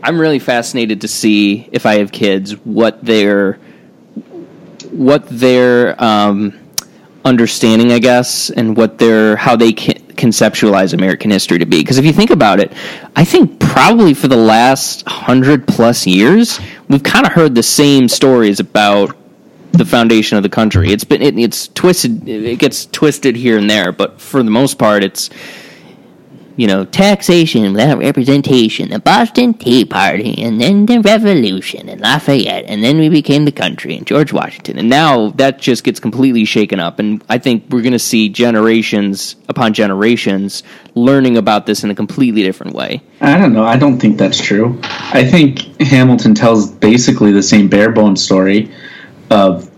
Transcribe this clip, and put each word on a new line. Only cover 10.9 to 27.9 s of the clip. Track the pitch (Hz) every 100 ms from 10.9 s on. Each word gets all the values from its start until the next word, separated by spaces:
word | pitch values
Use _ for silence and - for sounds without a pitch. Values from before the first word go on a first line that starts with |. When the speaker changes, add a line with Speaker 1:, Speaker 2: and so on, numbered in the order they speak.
Speaker 1:
American | 82 92 87 107
history | 98 - 87
to | 85
be. | 90
'Cause | 76 131
if |
you | 147
think | 143 220
about | 170 117 98
it, | 101 - - - -
I | -
think | 175 370 226 -
probably | - - 151 233 196
for | 135 143
the | 127
last | 110 110 123 135 - - -
hundred | - - 127 131 143 -
plus | - 117 120 -
years, | 92 113 202 233 - - - -
we've | 139
kinda | - - -
heard | - 156
the | 120
same | 117 - 147 139 123
stories | - 139 123 107 101
about | 101 107 104 101 98 - _ _ _ _ -
the | 170
foundation | 117 123 113 113 104 107
of |
the | 98
country. | - 110 98 95
It's | 104
been, | - 151
it, | 143 123
it's | 117 - -
twisted, | - 180 180 127 113 -
it | 110 113 120
gets | 143 - -
twisted | - 156 139 139 117
here | 123 110
and | 104
there, | 107 90
but | 90 101 -
for | - 143
the | 113
most | 107 135 -
part, | 117 104
it's, | 98 - - - - - - - - - - _ _ - - -
you | 113
know, | 95
taxation | 95 - 196 196 - 175 160 120 104
without | 98 127